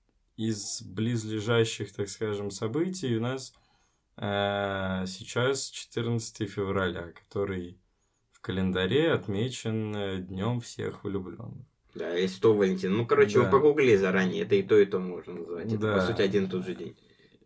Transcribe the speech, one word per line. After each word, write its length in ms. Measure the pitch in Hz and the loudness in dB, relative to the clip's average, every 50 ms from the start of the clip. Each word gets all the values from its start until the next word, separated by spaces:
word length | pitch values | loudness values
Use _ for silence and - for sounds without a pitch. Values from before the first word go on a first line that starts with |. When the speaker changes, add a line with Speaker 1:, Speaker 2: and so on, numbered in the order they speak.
| _ _ _ _ _ _ _ | _ _ _ _ _ _ _
Speaker 1:
из 460 | - 110 113 107 101 - - - - | -4 -2 -2 -2 -2 -4 -6 -6 -8
близлежащих, 1080 | 110 98 95 107 110 120 123 113 107 107 110 107 101 120 117 117 113 113 - - 107 - | -10 -10 -6 -4 -2 0 -2 -2 -4 -4 -6 -4 -2 2 2 2 2 2 0 -6 -8 -8
так 160 | - - 101 98 | -6 -6 -6 -6
скажем, 420 | - - 113 107 104 101 101 101 | -4 -4 -4 -4 -4 -4 -4 -6
событий 640 | 98 - 117 110 117 156 180 190 185 - 143 123 113 | -6 -4 -4 -2 -2 -2 -2 -2 -4 -4 -2 -2 0
у 40 | 110 | 0
нас, 320 | 117 123 131 131 - - - _ _ _ _ _ _ _ _ _ _ _ _ | 0 -2 -4 -6 -8 -12 -16 _ _ _ _ _ _ _ _ _ _ _ _
а, 880 | - 104 104 101 101 101 101 101 101 101 98 98 98 95 92 95 92 92 | -8 -4 -2 0 0 0 0 0 0 -2 -2 -2 -2 -2 -2 -2 -2 -4
сейчас 640 | 92 - - - - - 120 123 135 139 135 - - | -4 -6 -10 -12 -6 -2 0 0 0 0 0 -4 -6
четырнадцатое 760 | - - - - - 123 113 117 120 113 113 - - - 110 | -8 -12 -14 -8 -6 -4 -2 -2 -2 -2 -4 -6 -6 -6 -6
февраля, 640 | 98 - 104 98 95 98 98 95 87 85 90 85 82 | -6 -4 -4 -2 0 0 0 0 0 -2 -6 -8 -10
который 680 | - - - _ - 101 98 98 95 90 87 90 92 - _ _ _ _ _ _ _ _ _ _ | -14 -20 -20 _ -4 -2 -2 -2 -2 -6 -8 -10 -14 -18 _ _ _ _ _ _ _ _ _ _
в 100 | _ _ | _ _
календаре 720 | - - 95 95 95 92 90 92 95 95 123 147 160 165 | -8 -4 -2 0 0 0 2 2 2 2 2 2 4 2
отмечен, 840 | 127 - - 110 98 101 120 131 123 - - 113 110 110 107 107 104 | 2 0 -2 -2 -2 -2 -2 -2 -4 -6 -4 -4 -2 -2 -2 -4 -4
э, 220 | 104 101 98 95 92 | -4 -4 -4 -4 -6
Днём 420 | 92 92 95 92 101 117 123 120 | -6 -8 -6 -4 -2 -2 -2 -2
всех 420 | 120 - - - 104 98 98 - | -6 -8 -8 -6 -6 -6 -6 -6
влюблённых. 640 | - 104 95 95 92 92 - - 110 - - - - - _ _ _ _ - | -6 -6 -4 -4 -6 -8 -10 -12 -14 -14 -14 -16 -18 -20 _ _ _ _ -12
Speaker 2:
Да, 220 | - 82 82 87 90 | -8 -6 -4 0 0
и 80 | 95 | 0
Святого 320 | 92 95 - 113 113 107 104 | 0 0 4 6 6 6 6
Валентина. 340 | 98 95 92 92 95 92 98 | 4 2 2 0 0 0 0
Ну, 100 | 113 117 | 0 2
короче, 320 | - 143 139 139 - - 127 | 2 6 6 6 6 6 4
вы 60 | 107 | 6
Speaker 1:
Да. 80 | 92 | 6
Speaker 2:
погуглили 420 | - - 151 147 143 147 135 123 104 | 6 6 6 6 6 6 6 6 6
заранее, 480 | 95 98 92 92 95 92 90 90 90 | 6 6 4 2 2 2 2 0 -2
это 140 | 92 - 104 | 0 2 2
и 80 | 98 95 | 2 4
то, 120 | 95 110 | 6 6
и 80 | 104 98 | 6 6
то 140 | 95 101 92 | 6 2 -2
можно 340 | 92 90 87 85 - 87 90 | -4 -4 -8 -10 -10 -12 -12
назвать. 340 | 85 82 85 87 85 92 110 | -12 -10 -10 -8 -8 -4 -4
Это, 100 | 110 104 | -2 -2
Speaker 1:
Да. 160 | 107 107 104 | 0 2 2
Speaker 2:
по 60 | 95 | 2
сути, 220 | 90 90 90 - | 2 2 2 2
один 240 | 101 95 98 98 95 | 0 2 2 2 0
и 20 | 92 | 0
тот 160 | 92 90 - | -2 -4 -4
же 80 | 92 85 | -6 -8
день. 220 | - - - - - _ _ _ _ _ _ _ _ _ | -10 -10 -14 -14 -18 _ _ _ _ _ _ _ _ _